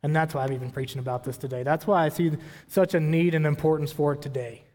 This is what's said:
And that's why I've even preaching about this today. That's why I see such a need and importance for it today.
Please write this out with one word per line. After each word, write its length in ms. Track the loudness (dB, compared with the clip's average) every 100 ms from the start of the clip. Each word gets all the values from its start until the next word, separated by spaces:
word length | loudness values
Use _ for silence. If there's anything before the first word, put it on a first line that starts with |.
And 120 | 2
that's 200 | 2 2
why 80 | 0
I've 100 | -2
even 180 | -4 -6
preaching 280 | -8 -8 -6
about 240 | -6 -6
this 140 | -6 -8
today. 240 | -8 -6
That's 240 | -2 -2 2
why 180 | 2
I 40 | 2
see 240 | 2 0 0 -6 -20 -4
such 280 | 2 4
a 60 | 4
need 340 | 2 4 4
and 120 | 4 2
importance 460 | 2 2 2 0
for 200 | 0 0
it 80 | 0
today. 440 | -4 -6 -8 -12 -20